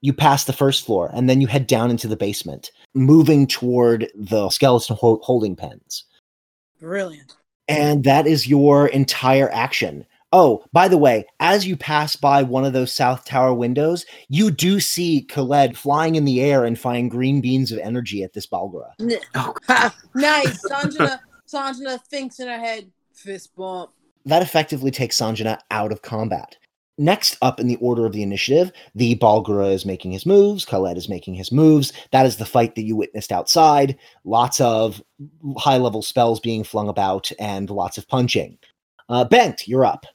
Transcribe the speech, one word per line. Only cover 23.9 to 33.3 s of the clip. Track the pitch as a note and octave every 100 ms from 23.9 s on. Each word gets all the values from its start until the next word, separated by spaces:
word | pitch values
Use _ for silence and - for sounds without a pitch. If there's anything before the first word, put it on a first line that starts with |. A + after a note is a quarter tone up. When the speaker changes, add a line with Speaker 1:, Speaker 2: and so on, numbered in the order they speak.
| _ _ _ -
Speaker 1:
That | D#3+
effectively | F3+ D#3+ D3+ C#3+ C3+
takes | B2 A#2+ -
Sanjana | A2 A2 A2 A2 _
out | G#2+ G#2+
of | G#2
combat, | - A2 A2 E2+ - _ _ _ _ -
next | D3 G#3 - -
up | - -
in | B2
the | B2
order | B2 A#2 A2+
of |
the | G#2
initiative, | G2+ G2 - C#3+ F3+ - -
the | G#2 A#2 A2+
Balgura | A2+ G#2+ G#2+ G2+ G2
is | F#2+ G2
making | F#2+ F#2
his | F#2 -
moves, | G3+ G3+ G#3 -
Khaled | G2 F#2+ E2+
is | F2+
making | F#2 F2+
his | F#2 F#2+
moves. | C3 D#3 D#3 C3 - -
That | C3 C3
is | G#2
the | A2
fight | B2+ A#2 -
that |
you | G#2+ A2
witnessed | G#2 G#2+ -